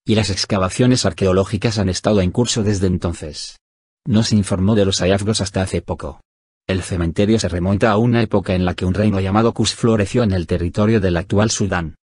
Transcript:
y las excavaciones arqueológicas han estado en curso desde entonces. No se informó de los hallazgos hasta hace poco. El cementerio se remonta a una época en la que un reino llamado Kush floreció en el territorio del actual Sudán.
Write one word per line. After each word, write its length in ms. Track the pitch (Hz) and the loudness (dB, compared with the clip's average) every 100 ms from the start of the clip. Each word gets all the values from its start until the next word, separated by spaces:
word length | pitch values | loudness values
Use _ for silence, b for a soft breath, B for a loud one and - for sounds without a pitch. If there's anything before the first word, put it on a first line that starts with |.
y 120 | - 107 | -2 0
las 140 | 104 | 0
excavaciones 760 | - - 101 92 - 123 127 - | -4 -2 -2 -2 2 2 2 0
arqueológicas 760 | 87 98 92 95 101 120 107 | 0 2 2 0 -2 -2 0
han 80 | 95 | -2
estado 320 | 90 - 104 | 0 0 2
en 120 | 90 | 2
curso 300 | 117 117 117 | 0 0 0
desde 260 | 104 101 95 | -2 0 0
entonces. 680 | 90 95 - 78 76 - - _ _ _ _ - | 0 -2 -6 -10 -12 -14 -18 _ _ _ _ -2
No 180 | 104 | 0
se 120 | 110 107 | 2 0
informó 400 | 95 92 92 110 | 0 0 2 2
de 80 | |
los 160 | 95 92 | 2 2
hallazgos 400 | 90 98 101 110 | 0 0 0 -2
hasta 220 | 98 98 | -2 -4
hace 200 | 92 90 | -2 -4
poco. 380 | - 85 73 - _ _ _ _ - | -6 -8 -10 -14 _ _ _ _ -6
El 140 | 95 | -4
cementerio 580 | - 92 85 80 104 110 | -4 -4 -2 0 2 2
se 80 | 90 | 0
remonta 420 | 90 90 101 117 | -2 0 2 2
a 60 | 107 | 4
una 240 | 120 117 | 2 2
época 320 | 113 104 87 | 2 0 0
en 120 | 92 90 | 0 0
la 80 | |
que 100 | 87 | 0
un 100 | 92 | -2
reino 280 | 90 107 95 | 2 2 0
llamado 320 | 95 101 113 | 0 2 2
Kush 200 | 113 110 | 0 -2
floreció 500 | - 117 110 98 123 | 0 0 2 0 0
en 100 | 113 | 0
el 120 | 92 82 | 0 -2
territorio 540 | 87 85 92 107 113 | -2 -2 0 2 2
del 160 | 92 85 | 2 0
actual 360 | - 101 107 | 0 0 2
Sudán. 440 | - 101 90 80 - _ | 0 -2 -2 -4 -10 _